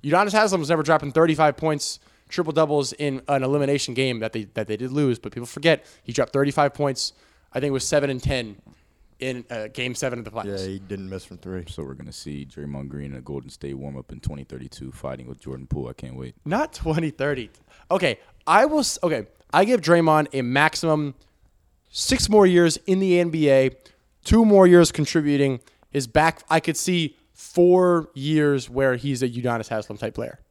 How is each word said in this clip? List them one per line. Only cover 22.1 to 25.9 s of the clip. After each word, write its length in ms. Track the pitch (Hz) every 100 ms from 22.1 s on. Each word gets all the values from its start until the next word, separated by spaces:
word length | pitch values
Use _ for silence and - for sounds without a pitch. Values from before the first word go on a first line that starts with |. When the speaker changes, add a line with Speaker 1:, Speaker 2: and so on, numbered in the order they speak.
| 262 -
Speaker 1:
more 180 | 214 190
years 300 | 175 170 - -
in 120 | 190
the 180 | 190 175
N 100 | 170
B 200 | 160 147
A, 200 | 135 135 - - _ _ _
two 200 | - 220
more 220 | 226 202 185
years 240 | 175 165
contributing. 680 | - 147 170 147 143 139 123 _ _ _